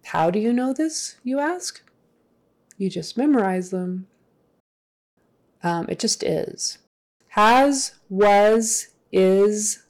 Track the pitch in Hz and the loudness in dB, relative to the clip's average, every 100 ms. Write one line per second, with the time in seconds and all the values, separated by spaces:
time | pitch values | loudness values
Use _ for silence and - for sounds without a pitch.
0 | - 170 165 190 226 240 254 262 320 311 | -8 -2 0 0 0 0 -2 -2 -4 -4
1 | - - 247 269 294 359 - - _ _ | -12 -12 -6 -4 -2 -4 -8 -14 _ _
2 | _ _ _ _ _ _ _ _ 190 180 | _ _ _ _ _ _ _ _ -8 -6
3 | 160 - 285 269 190 185 180 185 180 185 | -10 -4 0 2 0 -2 -6 -8 -6 -10
4 | 185 _ _ _ _ _ _ _ _ _ | -12 _ _ _ _ _ _ _ _ _
5 | _ _ _ _ _ _ 175 170 - - | _ _ _ _ _ _ -4 -4 -6 -6
6 | 226 - - 160 - - - - _ _ | -6 -4 -4 -4 -6 -10 -12 -12 _ _
7 | _ _ _ - 214 247 277 277 - _ | _ _ _ 2 4 6 4 0 -6 _
8 | _ 190 208 202 208 226 220 - - _ | _ 2 4 6 6 4 0 -4 -8 _
9 | _ 190 185 190 202 214 214 - _ | _ 2 4 4 2 0 -4 -8 _